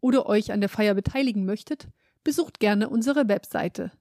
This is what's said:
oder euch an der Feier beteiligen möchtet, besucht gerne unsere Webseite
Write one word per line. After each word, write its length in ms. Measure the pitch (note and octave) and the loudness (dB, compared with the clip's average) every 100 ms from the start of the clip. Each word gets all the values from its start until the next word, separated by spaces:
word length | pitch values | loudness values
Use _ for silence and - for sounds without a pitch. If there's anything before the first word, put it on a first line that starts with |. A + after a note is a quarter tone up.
oder 260 | B3+ B3+ - | 2 2 2
euch 260 | G#3 G#3+ | 0 0
an 80 | G#3 | -2
der 80 | G3+ | -2
Feier 260 | - G#3+ | 0 0
beteiligen 500 | G3 - - C4 G#3 | 2 -2 -2 0 0
möchtet, 440 | F#3 G#3+ - D4+ - - _ _ | -2 -4 -6 -10 -10 -20 _ _
besucht 380 | - D4 F4 - | -4 -2 -2 0
gerne 280 | G#3 G3+ G#3+ | 2 2 0
unsere 360 | A#3 A3+ C#4+ A#3+ | 0 0 2 2
Webseite 640 | G3+ - - F3 - F3+ _ | 0 -2 -4 -4 -6 -10 _